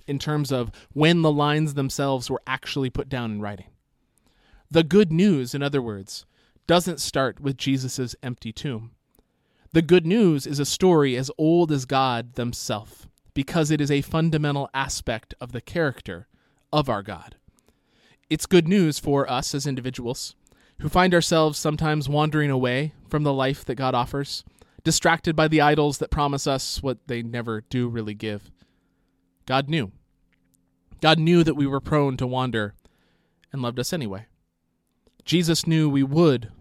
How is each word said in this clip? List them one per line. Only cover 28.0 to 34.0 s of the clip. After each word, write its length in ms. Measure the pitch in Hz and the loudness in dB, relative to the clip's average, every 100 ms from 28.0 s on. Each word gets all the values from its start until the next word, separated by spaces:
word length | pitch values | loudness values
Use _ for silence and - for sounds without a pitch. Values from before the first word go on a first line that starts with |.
| 107 | -8
give. 360 | 104 110 104 - _ _ _ _ _ _ _ _ _ - | -8 -8 -8 -10 _ _ _ _ _ _ _ _ _ -4
God 220 | 131 139 | -2 0
knew. 240 | 160 101 - _ _ _ _ _ _ _ _ _ - | -2 -4 -8 _ _ _ _ _ _ _ _ _ -2
God 180 | 156 160 | 2 4
knew 260 | 156 175 | 4 4
that 100 | 160 | 4
we 120 | 143 139 | 2 0
were 140 | 139 | -2
prone 360 | - 151 143 131 | 0 0 0 -2
to 100 | 127 | -4
wander 480 | 127 127 113 104 - _ _ _ _ _ _ _ | -2 -2 -2 -4 -8 _ _ _ _ _ _ _
and 100 | 139 | -8
loved 160 | 120 123 | -6 -6
us 140 | 123 | -6
anyway. 340 | 180 | -6